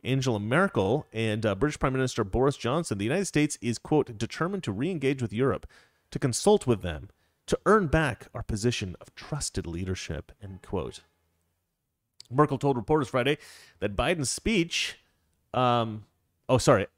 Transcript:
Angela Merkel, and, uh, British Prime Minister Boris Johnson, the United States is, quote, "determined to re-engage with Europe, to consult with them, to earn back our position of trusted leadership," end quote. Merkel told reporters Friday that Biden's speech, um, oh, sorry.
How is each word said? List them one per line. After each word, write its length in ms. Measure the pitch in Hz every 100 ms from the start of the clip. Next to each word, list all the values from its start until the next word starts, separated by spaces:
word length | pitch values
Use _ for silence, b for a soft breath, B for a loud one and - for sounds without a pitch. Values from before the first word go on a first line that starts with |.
Angela 380 | 107 135 131 110
Merkel, 640 | 104 135 196 123 95 135 -
and, 320 | 110 113 110
uh, 100 | 107
British 240 | 98 147 -
Prime 140 | 143
Minister 320 | 131 131 -
Boris 320 | 101 120 135 139
Johnson, 400 | 117 143 170 104
the 80 |
United 220 | 104 165 196
States 320 | 151 151 -
is, 160 | 120 113
quote, 380 | - 151 - 107
"determined 480 | 113 - 165 196
to 80 | -
re-engage 480 | 98 165 180 135 143
with 120 | 117
Europe, 320 | 101 131 95 - b b b b
to 80 | -
consult 480 | 135 117 - 208 135
with 140 | 110
them, 300 | 90 76 101 _ _ _ -
to 120 | - -
earn 220 | 214 175
back 400 | 156 151 104 -
our 100 | -
position 540 | - 110 117 117 95 85
of 140 | -
trusted 520 | - - 147 - - 85
leadership," 680 | 85 92 92 - 73 - -
end 220 | 98 92
quote. 380 | - 98 64 - _ _ _ _ _ _ _ _ _ _ _ _ -
Merkel 280 | 123 147 135
told 180 | 143 127
reporters 320 | 101 156 131
Friday 300 | 131 123 151 B B B B
that 160 | 107 101
Biden's 340 | 123 180 131
speech, 680 | - - 220 165 - - - _ _ _ _ _
um, 520 | 117 127 120 113 107 104 _ _ _ _
oh, 100 | 131
sorry. 280 | - 117 95